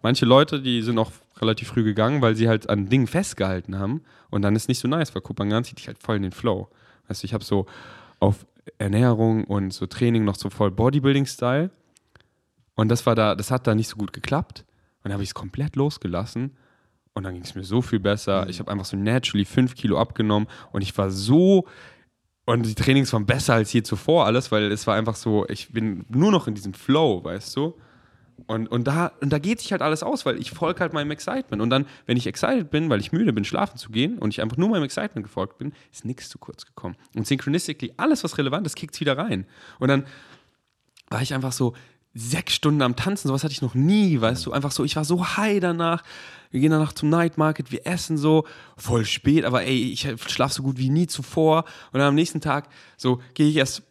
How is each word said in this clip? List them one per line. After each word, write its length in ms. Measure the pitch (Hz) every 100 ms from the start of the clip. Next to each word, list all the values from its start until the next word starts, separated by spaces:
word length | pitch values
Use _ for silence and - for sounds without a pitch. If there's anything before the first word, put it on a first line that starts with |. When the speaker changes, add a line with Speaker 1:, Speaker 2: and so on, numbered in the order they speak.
Speaker 1:
manche 220 | 113 123 123
Leute, 340 | 131 151 147
die 220 | 131 120
sind 160 | 110 117
auch 140 | 110 - _ -
relativ 280 | 113 110 -
früh 160 | -
gegangen, 360 | 107 104 110 147
weil 140 | 117
sie 140 | 110 113
halt 200 | 110 -
an 200 | 104 98
Dingen 180 | 131 120
festgehalten 720 | 165 196 - 95 92 90 95
haben. 220 | 98 151 _ _ _
Und 120 | 104
dann 140 | 101 107
ist 100 | -
nicht 120 | 127
so 80 | 123
nice, 260 | 160 156
weil 80 | 95
Kopangan 400 | - - 104 110
zieht 160 | 123 -
dich 80 | -
halt 120 | -
voll 140 | - 104
in 60 |
den 100 | 95
Flow. 360 | - 117 95 98 _ _ _ _
Weißt 160 | 104
du, 40 | 95
ich 60 |
hab 100 | 107
so 220 | - 101 92 - - - - _
auf 260 | 101 104 - _ - _
Ernährung 680 | 101 107 123 110 113 110
und 280 | - 101 95
so 140 | - 98
Training 380 | - 120 117
noch 100 | 104 98
so 140 | 104
voll 220 | - 104
Bodybuilding-Style. 1000 | 95 120 143 135 139 139 - 123 135 180 _ _ _ _ _ _ _ _ _ _
Und 140 | - 110
das 180 | 120 -
war 80 |
da, 200 | 113 107 98
das 140 | 101
hat 140 | 127 123
da 60 | 107
nicht 120 | 110
so 80 | 110
gut 160 | 101
geklappt. 520 | - - 143 - - - _ _ _
Und 60 | 101
dann 20 |
hab 80 | 101
ich's 140 | 98
komplett 420 | - 95 - 147 135
losgelassen. 800 | 143 - 92 87 110 113 135 _ _ _ _ _ _
Und 100 | -
dann 100 | 95
ging's 220 | 90 90 92
mir 80 |
so 180 | 95 113
viel 160 | 123 110
besser. 460 | 98 104 - 98
Speaker 2:
Mhm. 60 | 95
Speaker 1:
Ich 100 | 90
hab 80 | -
einfach 160 | 101
so 120 | 92 98
naturally 480 | 104 127 - 101
fünf 300 | 98 - 127
Kilo 240 | - 117 80
abgenommen. 500 | 117 - 107 104 107 - -
Und 120 | -
ich 140 | 95 -
war 140 | 95
so, 560 | 95 104 147 185 196 175 - - - _ _ _ _ -
und 180 | 117
die 100 | 113 107
Trainings 360 | - 135 131
waren 140 | 113 101
besser 280 | 127 -
als 180 | 117 104
je 100 | 120
zuvor 420 | 107 104 - 165
alles, 280 | 107 120 127
weil 180 | 107 104
es 160 | 107 -
war 80 |
einfach 220 | 104 110 110
so, 280 | 117 104 -
ich 240 | 104 -
bin 320 | 113 110 92 -
nur 220 | 123 196
noch 160 | 185 120
in 80 |
diesem 200 | 104 98
Flow, 480 | 90 - 143 156 92
weißt 320 | 82 92 - -
du? 180 | 156 165 - _ _ _ _ - -
Und, 220 | 110 113
und 160 | 120 123
da, 240 | 151 175 -
und 120 | 139
da 80 | 147
geht 180 | 165 233
sich 120 | -
halt 100 | 190
alles 220 | 151 156
aus, 200 | - 277
weil 140 | - -
ich 120 | -
folge 260 | - 165 180
halt 140 | 170
meinem 180 | 156 147
Excitement. 500 | 151 - - - 104
Und 100 | 113
dann, 160 | 131 139 - -
wenn 100 | 123
ich 120 | -
excited 420 | - 185 254 151
bin, 180 | 151 160
weil 120 | 107
ich 100 | 101
müde 220 | 165 220
bin, 120 | 110
schlafen 340 | 101 - 202 -
zu 120 | -
gehen 260 | 113 147 233
und 140 | 107
ich 80 | -
einfach 160 | 110 120
nur 120 | 196
meinem 160 | 208
Excitement 420 | 135 - 208 - 104
gefolgt 320 | - 98 _
bin, 140 | 139 - _
ist 120 | -
nichts 240 | - 127 -
zu 100 | -
kurz 260 | - -
gekommen. 300 | - - 90 - _ 110
Und 100 | 107
synchronistically, 680 | 135 - 160 - 147 123 -
alles, 260 | 277 294
was 160 | 165 -
relevant 260 | 135 151
ist, 120 | 156 -
kickt's 240 | 165 -
wieder 180 | 147 135
rein. 260 | 214 95 98 - - -
Und 80 | 131
dann 160 | 139 139 - - - _ _ _ _ _ _ _
war 100 | 113
ich 140 | 131
einfach 160 | 135 131
so 240 | 123 123 - - _ _
sechs 400 | 113 117 160 -
Stunden 260 | - 151 147
am 140 | 127 123
Tanzen, 320 | 190 202 139
sowas 140 | 135
hatte 80 | 156
ich 100 | 139
noch 120 | 127
nie, 460 | 123 151 208 196 139
weißt 260 | 113 127 -
du? 60 |
Einfach 180 | 123 139
so, 120 | -
ich 100 | 147 156
war 80 |
so 320 | 151 175 180 -
high 240 | 214 208
danach. 420 | 175 170 165 170 - - - - _
Wir 100 | 127
gehen 100 | 151
danach 220 | 156 151
zum 180 | - 151
Night 280 | 165 170 156
Market, 320 | 156 151 131
wir 160 | - -
essen 300 | 175 - 160
so, 300 | 151 156 151 - - -
voll 280 | - 120
spät, 400 | 104 - 139 156
aber 200 | - 123
ey, 280 | 101 131 123
ich 160 | - 139 117 -
schlaf 240 | - 131
so 100 | -
gut 160 | 135 127
wie 100 | 131
nie 160 | 151 175
zuvor. 580 | - 127 - 160 160 165 - -
Und 60 | 135
dann 100 | 143
am 60 |
nächsten 260 | 143 170 156
Tag 280 | 151 143 147 - - _
so 240 | 131 123 -
gehe 140 | - 151
ich 80 | 151
erst 260 | 135 - _